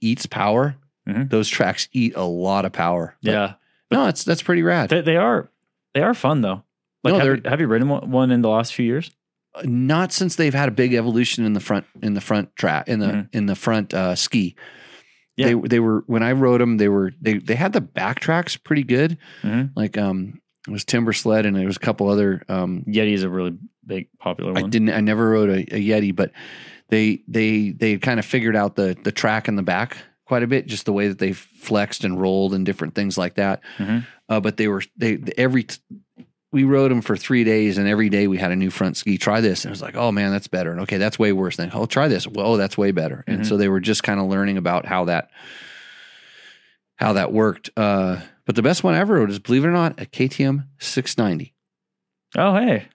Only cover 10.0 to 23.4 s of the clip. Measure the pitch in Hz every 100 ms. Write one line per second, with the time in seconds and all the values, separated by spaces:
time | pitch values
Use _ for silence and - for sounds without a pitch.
10 | 185 - 185 170 151 139 139 107 127 120
11 | 117 113 120 - 110 104 - 101 - -
12 | 110 101 - 107 95 - 95 78 - 110
13 | 101 101 98 107 101 95 120 110 98 95
14 | 92 90 - 120 90 - - - - -
15 | _ _ _ - 127 117 113 120 113 107
16 | - 113 113 131 131 120 120 110 101 101
17 | 92 - 110 104 - 117 190 196 135 -
18 | 101 131 - 165 170 - - 151 120 123
19 | 160 165 - - 104 117 135 135 107 107
20 | 101 95 95 - _ _ - 104 - 120
21 | 113 104 113 107 104 98 95 92 - 104
22 | 101 101 101 92 - 95 90 90 95 104
23 | 107 101 95 92